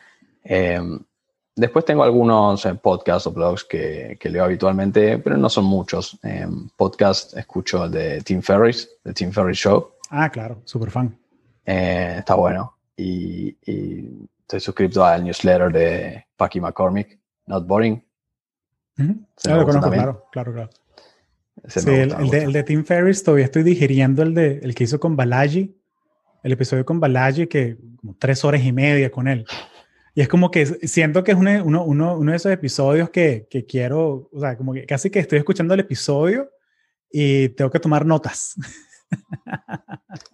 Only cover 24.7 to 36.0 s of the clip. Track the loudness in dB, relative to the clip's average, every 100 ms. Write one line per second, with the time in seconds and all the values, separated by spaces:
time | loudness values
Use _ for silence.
24.7 | -2 -2 0 -2 0 0 2 2 0 -4
25.7 | -8 _ _ _ _ _ _ -4 -2 0
26.7 | 0 0 0 2 2 2 2 0 0 -2
27.7 | -4 -16 -18 -18 -4 0 2 2 2 2
28.7 | 2 4 4 2 0 -2 -2 -6 -14 -16
29.7 | -20 _ _ _ -2 2 4 4 2 0
30.7 | -2 -4 2 2 2 2 4 4 2 2
31.7 | 0 2 0 0 0 0 0 0 -2 -2
32.7 | 0 2 2 2 2 2 0 -6 -10 -6
33.7 | -4 -2 -2 -2 -4 -10 -8 -6 -6 -8
34.7 | -8 -6 -4 -2 -2 0 0 0 0 0
35.7 | 0 0 -4